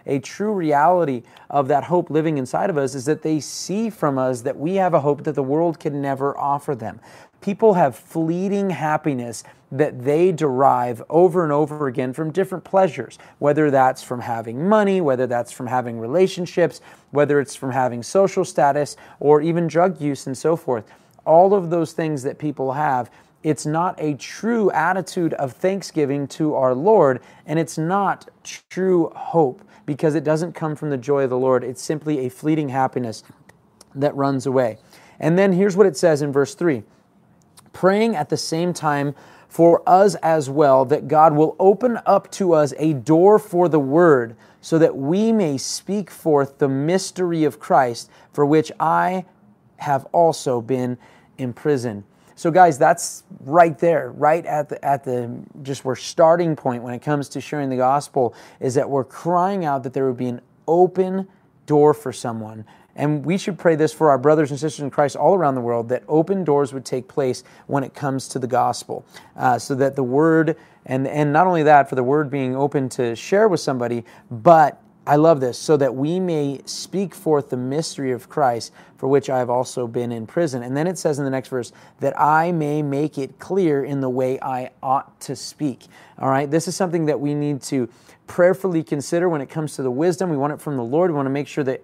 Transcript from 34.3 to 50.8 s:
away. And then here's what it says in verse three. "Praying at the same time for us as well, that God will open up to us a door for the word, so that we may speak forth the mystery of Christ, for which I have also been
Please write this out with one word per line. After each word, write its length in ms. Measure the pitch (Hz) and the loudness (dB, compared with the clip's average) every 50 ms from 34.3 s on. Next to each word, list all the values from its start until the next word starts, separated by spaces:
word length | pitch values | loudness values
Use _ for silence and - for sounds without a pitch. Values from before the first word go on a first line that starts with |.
| 139 131 120 | -2 -2 -2
away. 340 | 139 127 131 127 113 107 - _ _ - - - - _ - | 0 0 0 0 0 -2 -8 _ _ -20 -20 -20 -20 _ -4
And 220 | - 151 165 185 | 0 2 4 4
then 140 | 196 202 185 | 4 4 4
here's 240 | 175 196 208 170 190 | 2 2 2 2 2
what 80 | 208 | 2
it 100 | 190 190 | 2 2
says 260 | - - 170 156 135 | 0 0 0 2 0
in 120 | 151 143 131 | -2 -2 0
verse 220 | 143 139 131 - | 0 0 -2 -2
three. 280 | - 175 175 143 113 104 _ _ _ _ _ _ _ _ _ _ _ _ _ _ _ _ _ | -2 -2 0 0 -2 -4 _ _ _ _ _ _ _ _ _ _ _ _ _ _ _ _ _
"Praying 460 | - - - 185 196 208 220 233 214 151 | -6 0 2 2 2 2 2 0 0 -2
at 100 | 147 - | -4 -2
the 80 | 160 | -4
same 380 | 147 - - 165 160 175 180 165 | -4 -4 -4 -4 -2 -2 -2 -2
time 420 | - - 160 147 143 143 143 143 - - - - - _ _ | -2 -2 -2 -2 0 -2 -4 -6 -8 -14 -20 -20 -20 _ _
for 340 | - - 165 170 170 - - - | 0 4 6 6 6 6 4 6
us 280 | 175 185 202 208 165 | 6 6 6 4 2
as 340 | - - 160 165 160 143 131 | 0 0 0 0 0 0 -2
well, 340 | 139 151 156 143 135 131 135 | 0 2 4 6 6 4 4
that 240 | 123 147 135 - 139 | 2 0 -2 0 0
God 300 | 147 151 156 165 147 147 | 4 6 6 6 6 4
will 180 | 156 156 - - | 2 2 2 2
open 440 | 190 190 208 196 247 254 233 - - | 4 4 4 4 2 -2 -2 -2 0
up 240 | - 196 196 - - | 2 2 2 0 -2
to 200 | - - 202 180 | -6 -2 0 2
us 220 | 165 156 151 139 123 - | 4 4 2 2 0 -2
a 140 | 147 156 | -2 -2
door 480 | 156 131 110 147 156 165 180 202 214 208 | -2 -2 0 2 4 6 8 8 6 6
for 300 | 208 - 170 175 180 170 | 4 0 0 0 2 2
the 100 | 143 156 | 2 2
word, 560 | 139 131 139 165 180 170 147 127 117 117 117 - _ _ _ _ | 2 2 4 6 6 6 6 6 4 0 -8 -14 _ _ _ _
so 180 | - - 160 160 | -6 -2 2 4
that 200 | 160 147 - - | 4 2 2 0
we 340 | 135 139 170 196 220 226 | -4 -2 0 0 2 2
may 260 | 226 220 196 156 139 127 | 2 2 0 0 -2 -4
speak 540 | - - - - - - 190 214 185 - | -6 -8 -10 -10 -8 -6 -6 -6 -6 -8
forth 460 | - - - 165 151 143 139 135 - - | -12 -6 -2 2 2 2 2 0 -2 -2
the 100 | 151 139 | -2 0
mystery 800 | 135 135 143 156 180 190 185 - - 175 185 175 170 165 156 | 0 0 0 0 0 -2 -2 -4 -6 -6 -4 -2 0 0 0
of 160 | 143 - - | -2 -2 -4
Christ, 480 | - - 185 156 135 123 120 - - - _ - _ _ - | -4 0 2 2 2 2 -2 -8 -12 -18 _ -20 _ _ -2
for 120 | - 147 | 0 2
which 280 | 143 151 156 156 - - - | 4 4 2 2 0 -4 -4
I 460 | 156 156 170 170 170 180 185 185 180 - _ _ _ _ _ _ _ _ _ - | -2 0 0 0 0 0 -2 -4 -6 -10 _ _ _ _ _ _ _ _ _ -10
have 280 | - 151 143 135 135 - | -4 -2 -2 -2 -2 -2
also 480 | - 170 170 165 151 - - 147 123 120 | 0 2 2 2 2 0 -2 -4 -4 -2
been 380 | 113 113 131 127 | -2 -2 -2 -2